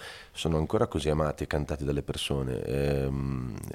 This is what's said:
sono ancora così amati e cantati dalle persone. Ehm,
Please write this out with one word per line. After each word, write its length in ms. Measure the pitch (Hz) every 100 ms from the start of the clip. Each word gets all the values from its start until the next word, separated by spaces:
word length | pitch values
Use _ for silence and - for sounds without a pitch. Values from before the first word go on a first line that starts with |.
| - - -
sono 240 | - 80 78
ancora 300 | 78 110 120
così 200 | 78 71
amati 340 | 76 76 -
e 40 | 71
cantati 380 | 76 73 73 69
dalle 160 | 71
persone. 600 | - - - 69 65 60
Ehm, 920 | 50 69 71 69 67 67 67 65 62 52 -